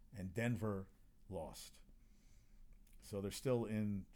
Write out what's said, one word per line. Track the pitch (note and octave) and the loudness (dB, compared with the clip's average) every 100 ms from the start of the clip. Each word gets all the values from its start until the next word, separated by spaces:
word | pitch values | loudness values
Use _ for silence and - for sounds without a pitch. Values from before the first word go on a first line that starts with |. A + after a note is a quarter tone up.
| - G2 | -12 -6
and | F#2 | -2
Denver | A2 A#2+ G#2+ A2 G2 F#2+ - - - - | 2 4 4 2 0 -4 -12 -20 -16 -6
lost. | F#2 C#2 - - - - - - - - - - - - - - - | -4 -4 -8 -12 -14 -18 -20 -20 -20 -20 -20 -20 -18 -18 -18 -18 -18
So | - G2+ | -4 -2
they're | G2 | 0
still | - C3 A#2+ | 2 4 4
in | G#2+ A2 G#2 G2 - | 4 2 2 0 -4